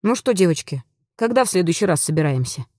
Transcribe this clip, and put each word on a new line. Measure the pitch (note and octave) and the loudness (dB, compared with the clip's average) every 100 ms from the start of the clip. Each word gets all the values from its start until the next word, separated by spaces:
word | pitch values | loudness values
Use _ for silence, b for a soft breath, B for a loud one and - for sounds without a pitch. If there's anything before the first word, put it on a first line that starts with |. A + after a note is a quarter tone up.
«Ну | G3+ | 0
что, | B3 - | -2 0
девочки, | G#3 F#3 D#3 - C#3 - _ _ - | 2 2 0 -6 -10 -12 _ _ -4
когда | A3+ A#3+ | 0 2
в | B3+ | 2
следующий | F#3 F3 E3+ G3 | 2 0 0 0
раз | D3+ | 0
собираемся?» | - D#3 D3+ C3 B2+ - B2 | 0 0 0 0 -4 -6 -14